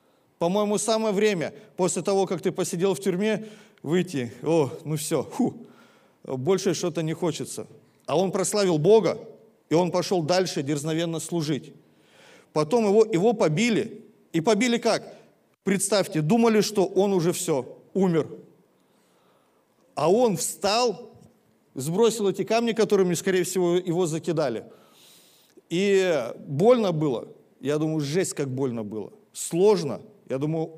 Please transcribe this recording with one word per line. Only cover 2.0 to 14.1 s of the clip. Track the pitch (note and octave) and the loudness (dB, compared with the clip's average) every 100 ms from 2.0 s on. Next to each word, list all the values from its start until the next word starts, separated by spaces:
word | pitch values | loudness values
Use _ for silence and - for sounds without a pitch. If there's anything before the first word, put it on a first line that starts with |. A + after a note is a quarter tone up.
того, | G#3 G3 F#3 | 0 0 0
как | F#3 | -2
ты | F#3+ | -4
посидел | F3 F3 F3 G3 | -4 -6 -2 -2
в | F#3 | 0
тюрьме, | G3 F3 A3 G#3+ G#3+ - - _ | -2 0 0 -2 -6 -18 -20 _
выйти, | C3 F3+ F3+ C#3 A#2 - | -2 -2 0 -4 -6 -6
"О, | - E3 C3+ - | 0 2 2 -4
ну | C#3+ D#3 | -8 -6
всё, | - D#3 | -2 -4
фу, | E3 - A#3 - - - - _ _ _ | -4 -2 -2 -2 -20 -20 -20 _ _ _
больше | - C3+ C3+ F#3+ G3 | -10 -4 0 0 0
что-то | D#3 F3+ E3+ | -2 -4 -4
не | D#3+ | -4
хочется". | D#3 F3 D3+ A#2+ - - - _ _ - | -2 -4 -4 -8 -10 -14 -18 _ _ -2
А | D3 | 0
он | F#3+ | 0
прославил | F#3+ F3 G#3+ F#3+ D#3 | 0 -2 2 2 4
Бога, | E3 A3 E3 - - - _ _ _ | 6 6 6 -2 -10 -20 _ _ _
и | |
он | D#3+ F3+ | 2 2
пошёл | F3+ - F#3 | 0 0 -2
дальше | D3+ F3+ F#3 F3 | 2 2 2 -2
дерзновенно | C#3 D3 D#3 D#3+ E3+ D#3+ | -2 -4 -2 -2 -2 -6
служить. | - F3 D3+ C3+ - - _ _ _ _ - - _ | -4 -4 -2 -4 -6 -20 _ _ _ _ -20 -20 _
Потом | D#3 D3+ A#3+ G#3+ | -4 0 2 4
его, | G#3 | 4
его | G#3+ A3 G#3+ | 4 2 2
побили. | A3+ F3+ D#3 A#3+ F#3+ A2+ - - | 2 0 2 2 0 -2 -10 -20